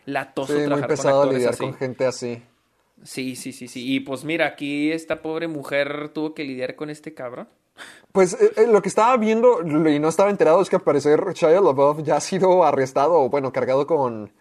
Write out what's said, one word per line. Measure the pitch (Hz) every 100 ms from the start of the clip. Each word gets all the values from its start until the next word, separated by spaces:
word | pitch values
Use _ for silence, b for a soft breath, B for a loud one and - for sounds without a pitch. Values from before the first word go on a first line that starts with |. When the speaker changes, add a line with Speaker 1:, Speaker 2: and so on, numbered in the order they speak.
| -
Speaker 1:
latoso | 139 135 - 135
Speaker 2:
Sí, | 147
muy | 147
Speaker 1:
trabajar | 143 127
con | 143
Speaker 2:
pesado | 147 139
Speaker 1:
actores | 139 131
Speaker 2:
lidiar | 120
Speaker 1:
así. | 117
Speaker 2:
con | 135
gente | 135 131 120 131
así. | 123 123 117 117 _ _ _ _ _
Speaker 1:
Sí, | - - 131 120
sí, | 131
sí, | 123 120
sí. | 127 123
Y, | 135
pues, | 135 131
mira, | 147 165 151
aquí | - 143 143 151
esta | 160 160 156
pobre | 160 160 165
mujer | 151 135 143 143 147 147
tuvo | 156 156
que | 156 143
lidiar | 127 127 135
con | 151
este | 151 160
cabrón. | 156 127 127 220 _ _ B B B _
Speaker 2:
Pues, | - 185 233
eh, | 214 -
eh, | 233
lo | 208
que | 190
estaba | - 214 254
viendo, | 214 220 247 226
lo-, | 170 147 160
y | 147
no | 156
estaba | 165 202
enterado, | 196 156 175
es | 185
que | 180
al |
parecer | - 147 147 151 196
Shia | 160 160 175
LaBeouf | 185 135 139 151
ya | 151 147
ha |
sido | - 190 175 180
arrestado, | 156 139 131 139 147 170
o | 127
bueno, | 143 131
cargado | 131 123 135 147
con | 160 127 113 104 _